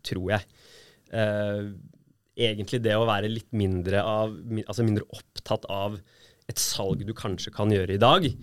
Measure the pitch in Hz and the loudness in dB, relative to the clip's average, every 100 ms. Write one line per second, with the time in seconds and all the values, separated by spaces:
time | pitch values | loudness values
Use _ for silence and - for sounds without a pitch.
0 | - 92 92 104 - _ - - - _ | -8 -4 0 -2 -2 _ -20 -20 -20 _
1 | _ 113 107 104 104 104 101 98 - - | _ -2 0 0 -2 -4 -6 -10 -18 -20
2 | _ _ _ - 113 107 95 127 113 107 | _ _ _ 0 0 0 -2 0 2 2
3 | 117 101 107 113 - 110 95 92 90 101 | 2 2 0 -4 -4 0 2 0 0 0
4 | 101 107 110 90 117 110 - 104 110 104 | 2 0 -2 -4 -8 -6 -4 0 2 2
5 | - - - - - - - 98 101 104 | -2 -12 -18 -10 -4 -4 -4 -6 -6 -8
6 | - _ - _ - - - - 98 85 | -14 _ -20 _ -8 -4 -2 -2 -2 -2
7 | 98 - 107 92 - - 104 101 92 98 | -4 -6 -6 -6 -6 0 2 2 2 4
8 | 117 185 143 - | 6 8 4 -2